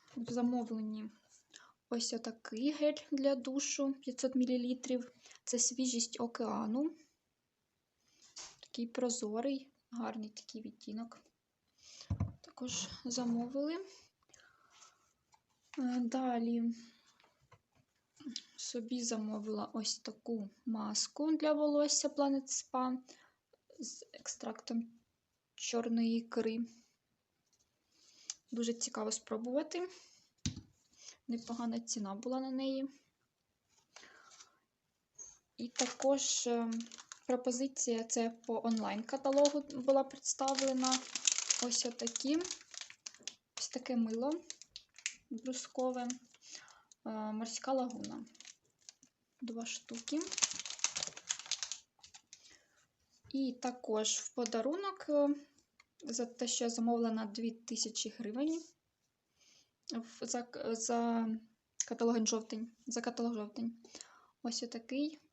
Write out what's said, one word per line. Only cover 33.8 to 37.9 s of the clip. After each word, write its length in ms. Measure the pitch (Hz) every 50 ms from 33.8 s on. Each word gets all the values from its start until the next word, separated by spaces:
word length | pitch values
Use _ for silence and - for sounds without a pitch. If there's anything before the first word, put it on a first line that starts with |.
| _ _ _ - - - - - - - - - - - _ _ _ _ _ _ _ _ _ _ _ _ _ - - - - _ _ _ _
І 120 | - 233 240
також, 800 | - - 262 247 - - - 269 277 269 - - - - -
е, 240 | 240 240 233 233 226 226 226 233 - - - - - - - -
пропозиція, 800 | - 254 247 247 254 240 240 269 269 269 - - 247